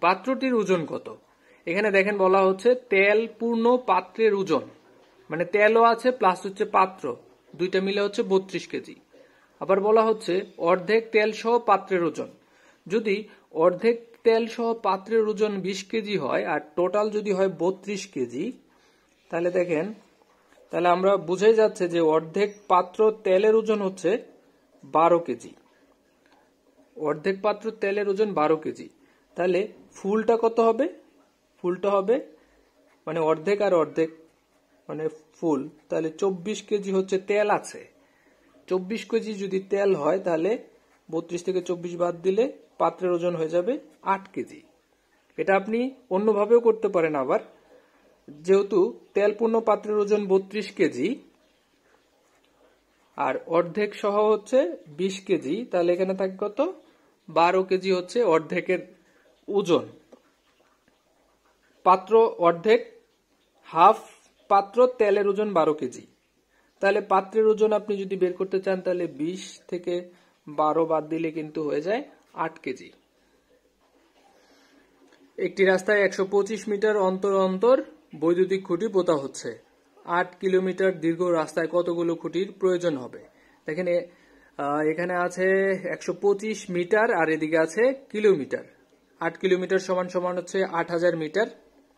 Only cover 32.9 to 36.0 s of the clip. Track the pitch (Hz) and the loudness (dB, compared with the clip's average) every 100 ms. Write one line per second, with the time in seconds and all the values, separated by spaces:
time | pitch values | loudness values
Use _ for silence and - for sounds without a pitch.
32.9 | _ - 165 156 160 170 208 202 170 151 | _ -8 -2 0 0 0 0 2 2 2
33.9 | 165 160 - _ _ _ _ _ _ - | 0 -2 -4 _ _ _ _ _ _ -12
34.9 | 151 156 - _ _ 170 135 151 - - | -8 -6 -8 _ _ -2 0 -2 -14 -6
35.9 | 165 | -4